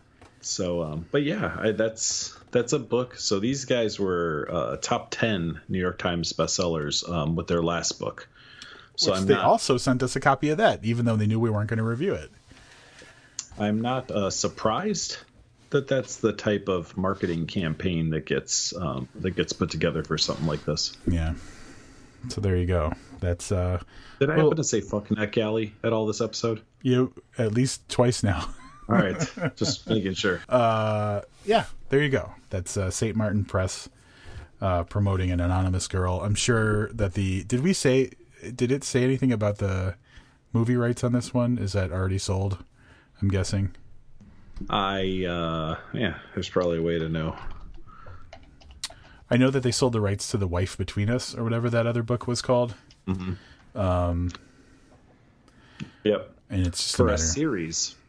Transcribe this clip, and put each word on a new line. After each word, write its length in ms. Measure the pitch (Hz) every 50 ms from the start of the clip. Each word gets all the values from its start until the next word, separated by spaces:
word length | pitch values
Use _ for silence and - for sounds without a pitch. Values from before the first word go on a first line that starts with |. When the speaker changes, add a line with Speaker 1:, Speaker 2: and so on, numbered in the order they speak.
| _ _ _ _ - - - -
Speaker 1:
So, 420 | - - - - 98 90 87 87 82
um, 220 | 78 76 80 85 -
but 120 | - 143 147
yeah, 320 | 143 165 214 - - - -
I, 140 | - 110
that's, 680 | 107 95 110 113 110 - - - - - - - - - - -
that's 220 | - 123 120 - -
a 60 | 147
book. 360 | 123 104 123 120 127 123 - -
So 220 | - - 107 98
these 260 | 101 120 135 139 131
guys 340 | - 131 123 117 107 101 -
were, 480 | 101 95 92 87 85 85 78 73 69 -
uh, 240 | - 87 67 58 67 76
top 320 | - - 123 117 - -
ten 500 | - - - 117 107 95 85 82 80 80 - -
New 100 | - 92
York 180 | 90 90 90 -
Times 340 | - 92 87 87 85 - -
bestsellers, 760 | - - 82 - - 92 87 82 80 73 73 71 - - -
um, 260 | 85 71 73 78 82
with 120 | 85 87 -
their 140 | 90 85 82
last 300 | 85 85 82 82 - - -
book. 280 | - 52 - - - - _ - - - - - - - - - - - - -
So 140 | - -
Speaker 2:
Which 100 | 98 95
Speaker 1:
I'm 40 | 95 98
Speaker 2:
they 60 | 104
Speaker 1:
not 120 | 101 98
Speaker 2:
also 320 | 123 202 233 - - 135 123
sent 260 | - - 131 123 131
us 120 | 123 -
a 40 | 139
copy 300 | - 147 135 135 - 147
of 80 | 156 160
that, 240 | 220 202 120 - 92
even 200 | 110 117 120 120
though 100 | 117 113
they 100 | 110 107
knew 140 | 104 110 113
we 100 | 117 117
weren't 200 | 107 104 104 104
gonna 140 | 113 110 110
review 300 | 113 117 120 151 196 156
it. 160 | 95 78 - - - _ - - - - - - - - - - - - - - - - - - - - - - -
Speaker 1:
I'm 240 | 107 104 107 110
not, 300 | 113 120 127 131 123 -
uh, 180 | 82 104 101 95
surprised 880 | 90 - - 101 - - - 110 110 123 180 214 208 - - - - - - - _ - - _ _ _ - -
that 160 | - 143 135 -
that's 300 | - 131 123 - - -
the 160 | - 110 104
type 340 | - - 110 107 101 98 98
of 280 | 95 90 80 - - -
marketing 500 | 92 92 98 - - 92 85 85 82 78
campaign 600 | - - 92 78 78 - - 95 87 82 82 80
that 140 | 78 78 -
gets, 500 | - - 67 - - - - - - -
um, 320 | 85 90 76 64 65 64 - -
that 160 | - - 95
gets 220 | 87 - 90 - -
put 180 | - 98 82
together 320 | - 80 78 85 69 80 78
for 140 | - 80 78
something 280 | - - - - 76
like 200 | 80 76 76 -
this. 280 | - 76 78 - - - - - -
Speaker 2:
Yeah. 260 | 87 85 80 82 80 - - - - - - - - - - - - - - - - - - 127
So 120 | - -
there 140 | 101 98 92 90
you 80 | 90 87
go. 260 | 92 87 78 73 - - - - - -
That's, 320 | - 92 87 - - -
uh, 280 | 104 92 90 90 92 90 - - - - - - - -
Speaker 1:
Did 100 | 135 135
I 60 | 156 160
Speaker 2:
well 80 | 156
Speaker 1:
happen 120 | 151 165 160
to 60 | 147
say 180 | - - 110
"fuck 280 | 98 - - 104 104 -
Neck 260 | 107 104 107 104 - 120
Alley" 360 | 110 107 107 113 110 104 107 - -
at 100 | 117 113
all 120 | 110 110
this 160 | 107 104 -
episode? 400 | 117 113 - - - 117 113 107 - _ _ _
Speaker 2:
You, 320 | - 131 123 123 127 - - - - _ - -
at 160 | 117 110 104
least 340 | 113 139 135 - - - -
twice 340 | - - 104 123 123 - -
now. 260 | 104 90 80 80 - - - - -
<laughs> 180 | - - - -
Speaker 1:
All 60 | -
right. 200 | - - 95 - - - - - - 180 - -
Just 320 | - 113 85 - - - -
making 260 | 113 110 92 95 92
sure. 260 | - - 104 90 87 - -
Speaker 2:
Uh, 720 | - 127 120 113 113 110 107 107 107 104 107 107 104 101 - - - - -
yeah, 200 | 196 214 220 - - - - - -
there 120 | - 139
you 80 | 151 147
go. 220 | 135 117 82 - - - - -
That's, 260 | - 95 90 - - 104
uh, 140 | 95 92
Saint 240 | 90 - - 113 101
Martin 300 | 110 110 107 95 107 101
Press, 440 | - - 101 92 95 - - - - - - - - - - - - - - - - - -
uh, 240 | - 95 90 87 85
promoting 480 | - - 107 101 101 98 92 92 90
an 80 | 90 87
anonymous 480 | 87 87 90 92 92 92 90 95 - -
girl. 320 | - 95 90 90 90 92
I'm 140 | - 104 104
sure 560 | 107 - - 123 113 110 110 107 104 107 - -
that 200 | 117 107 98 -
the, 300 | - 101 95 92 95 -
did 160 | - 123 123
we 120 | 135 180 196
say, 380 | - - 139 127 131 131 123 - - - - - - - 92 120
did 160 | 123 123 113
it 120 | 131 143 139
say 200 | - - 131 123
anything 280 | 127 135 131 - 131
about 280 | 123 110 104 104 101 -
the 360 | 104 98 92 92 95 95 92 - _ _ - - - - _ _ _ _
movie 240 | - 113 117 113 123
rights 280 | 123 120 117 123 - -
on 100 | 123 120
this 200 | 123 117 - -
one? 240 | 127 120 120 123 120
Is 160 | 104 101 95
that 180 | 101 95 92
already 260 | 82 92 95 95 95 95
sold? 400 | - - 98 95 98 98 98 - - - _ - - - - - _ _ _ -
I'm 80 | - 98
guessing. 460 | 95 95 90 - - 101 98 - - - - - - - - - - - - - - - - - - - 95 98
Speaker 1:
I, 560 | 95 101 98 98 98 95 95 92 95 92 92
uh, 500 | 87 87 87 85 82 80 82 80 78 80 - - - -
yeah, 220 | 156 120 95 82 - - - -
there's 160 | - 90 -
probably 300 | - 95 90 87 85 82
a 20 |
way 160 | 82 82 85 85
to 80 | 80 80
know. 280 | 80 82 80 80 - - - - - - - - - - - - - - - - - - - - - - - - - - - - - - - - - - - - - - - -
Speaker 2:
I 80 | - 120
know 120 | 127 135
that 100 | 135 139 123
they 80 | 123
sold 220 | 113 - - 127 117
the 80 | 113
rights 280 | 104 98 101 104 - -
to 60 | - 117
The 100 | 101 90
Wife 300 | 85 87 92 - - -
Between 320 | 95 - - - 104 101
Us 240 | 120 123 - - -
or 80 | - 117
whatever 260 | 113 117 117 113 123
that 180 | 117 117 113 117
other 160 | 117 120 113
book 240 | 113 - 113 - -
was 140 | 120 117
called. 320 | - - 127 123 123 120 107 - - - - _ _ -
Speaker 1:
Mm-hmm. 680 | 95 92 92 92 90 - - - - - - - - -
Speaker 2:
Um, 520 | 95 92 90 90 87 87 87 87 90 87 - - - - - - - - - - - - - - - - - _ _ _ _ _ _ - _ - - - - - - - - - -
Speaker 1:
Yep. 260 | 107 104 95 - - - - _ _
Speaker 2:
and 180 | 107 95 92 87
it's 160 | 82 - -
just 140 | - - -
Speaker 1:
For 60 | 98
Speaker 2:
a 40 | -
Speaker 1:
a 40 |
Speaker 2:
matter 120 | 101 80 82
Speaker 1:
series. 720 | 80 82 131 151 160 127 95 82 80 82 - - - - - _